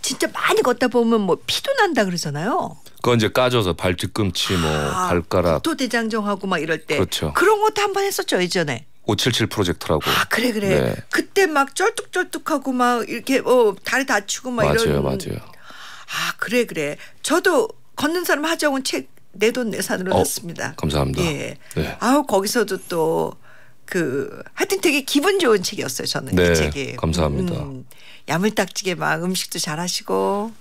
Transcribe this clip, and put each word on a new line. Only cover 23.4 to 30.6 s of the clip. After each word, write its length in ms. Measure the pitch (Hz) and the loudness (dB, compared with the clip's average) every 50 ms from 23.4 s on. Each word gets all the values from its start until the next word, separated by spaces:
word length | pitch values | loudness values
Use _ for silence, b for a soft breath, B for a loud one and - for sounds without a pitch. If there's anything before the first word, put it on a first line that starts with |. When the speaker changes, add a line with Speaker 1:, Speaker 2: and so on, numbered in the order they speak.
| b b b b b b b b - | b b b b b b b b -14
Speaker 1:
그 560 | - - 185 160 - 127 143 - - - - - - - | -4 -2 -2 0 0 -2 -4 -4 -6 -8 -14 -16 -16 -4
하여튼 260 | - - 403 403 381 | -4 -2 0 0 2
되게 220 | - 339 269 285 | 2 2 2 2
기분 380 | 277 - - 285 285 381 403 392 | -2 2 2 2 4 4 2 4
좋은 220 | 349 254 220 196 | 4 4 4 4
책이었어요, 460 | 185 - - - - - - - - - | 2 -2 -6 -6 -6 -6 -6 -6 -4 -4
저는 260 | - 143 - - - | -4 -4 -4 0 2
이 20 | 87 | 4
Speaker 2:
네, 160 | 90 87 85 | 6 6 6
Speaker 1:
책이. 400 | 80 78 76 73 - 135 - 62 | 4 2 0 -2 -4 -6 -6 -6
Speaker 2:
감사합니다. 580 | - - 82 80 85 80 76 71 71 185 175 170 - 147 | -4 -2 0 0 2 2 0 0 0 -2 -2 -4 -6 -6
Speaker 1:
음, 220 | 139 135 131 123 - B B B B B B B - | -8 -10 -14 -14 -16 B B B B B B B -4
야물딱지게 680 | 143 165 190 214 214 220 202 180 - - - 190 175 | -2 0 0 0 2 0 -2 -2 -4 -6 -4 -4 -4
막 260 | 151 156 151 156 160 170 | -2 0 0 0 0 0
음식도 360 | 180 185 180 - - - 175 | -2 -2 -2 -4 -6 -6 -6
잘하시고. 920 | - 180 151 160 175 180 - - - - 185 190 190 196 196 202 208 226 220 - | -4 -4 -4 -4 -4 -4 -4 -6 -4 -2 0 0 2 0 0 -2 -4 -6 -10 -14